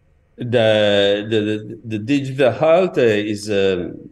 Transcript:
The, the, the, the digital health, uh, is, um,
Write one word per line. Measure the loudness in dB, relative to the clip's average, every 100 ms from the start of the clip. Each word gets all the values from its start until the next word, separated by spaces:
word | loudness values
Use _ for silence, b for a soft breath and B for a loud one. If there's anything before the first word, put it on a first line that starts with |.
| _ _ _ -12
The, | -2 2 4 4 4 2 2 0 0
the, | -2
the, | -2 -4 -8 -16
the | -10 -8
digital | -2 -2 -2 0 0
health, | 2 2 2 2 2
uh, |
is, | 2 2 -2 -6 -4
um, | 0 0 0 -6 -12 -18